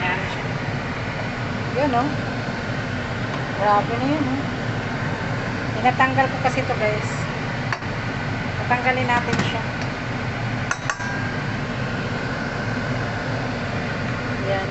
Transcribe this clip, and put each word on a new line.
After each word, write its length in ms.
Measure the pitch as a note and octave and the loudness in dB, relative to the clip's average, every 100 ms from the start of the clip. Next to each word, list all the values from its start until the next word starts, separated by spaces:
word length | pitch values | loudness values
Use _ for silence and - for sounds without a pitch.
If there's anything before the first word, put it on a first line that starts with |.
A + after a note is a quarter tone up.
Ayan 180 | - - - | 0 0 -2
siya. 160 | - - - - - B2+ - - - - - - - - A#3 | -2 -2 -2 -2 -2 -2 -2 -2 -2 -2 -2 -2 -2 0 2
Yun, 200 | C#4+ A#3+ | 4 4
oh. 60 | C#4 - - - - - - - - - - - - - - - | 4 0 -2 -2 -2 -2 -2 -2 -2 -2 -2 -2 -2 -2 -2 2
Grabe 300 | G#3 G#3 G3+ A#3 | 6 6 4 2
na 120 | C4 | 2
yun, 140 | D4+ C4+ | 4 2
oh. 140 | C4+ C4+ - - - - - - - - - - - - - | 2 0 -2 0 0 -2 -2 -2 -2 -2 -2 -2 -2 0 4
Tinatanggal 460 | A#3+ B3+ C4 C4 C4 | 4 6 4 6 4
ko 100 | - | 4
kasi 160 | B3+ C4 B3+ | 2 2 0
to, 80 | A3+ | 2
guys. 340 | G#3+ G#3+ - - - - - - - - - - - - - - - - - | 2 2 0 -2 -2 -2 -2 -2 -2 -2 -2 -2 -2 -2 -2 -2 -2 -2 0
Tatanggalin 420 | B3 B3 B3+ B3+ | 2 2 2 2
natin 300 | A#3+ A#3+ A#3 - | 2 2 2 2
siya. 160 | A3+ - - - - - - - - - - - - - - - - - - - - - - - - - - - - - - - A#2 B2 B2 - - - A2+ B2 - - - B2+ - B2 A#2+ A#2+ A#2+ - | 0 -2 -2 -2 -2 -4 -2 -2 -2 -2 0 0 -2 -2 -4 -2 -2 -2 -2 -2 -2 -2 -2 -2 -2 -2 -2 -2 -2 -2 -2 -2 -2 -2 -2 -2 -2 -2 -2 -2 -2 -2 -2 -2 -2 -2 -2 -2 -2 0
Ayan. 160 | G3 F#3+ | 0 0